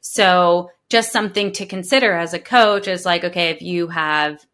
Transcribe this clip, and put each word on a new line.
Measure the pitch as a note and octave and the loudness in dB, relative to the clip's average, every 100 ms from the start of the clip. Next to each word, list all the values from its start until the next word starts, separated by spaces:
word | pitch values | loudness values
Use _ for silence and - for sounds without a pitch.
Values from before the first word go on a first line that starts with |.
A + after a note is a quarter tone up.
So | - - G3 F3+ F3+ F3 F3+ _ _ | -8 0 4 4 4 2 -2 _ _
just | A#3 A3 | 0 0
something | A#3 G#3 F#3 G3+ | -2 -2 -2 -4
to | G3 F#3+ | -6 -10
consider | F#3 F3+ C4+ A#3+ | -10 -2 0 2
as | F3 E3 | 0 -4
a | E3+ | -8
coach | - B3 A3 G3+ G3 | 0 4 4 2 -2
is, | F3+ | -4
like, | F3+ F3 | -2 -2
okay, | F3 F3 E3+ | -2 -2 -2
if | E3 | -4
you | E3+ F3 E3+ | -6 -4 -4
have | E3+ D#3 D3+ D3+ D3+ _ | -4 -2 0 -2 -6 _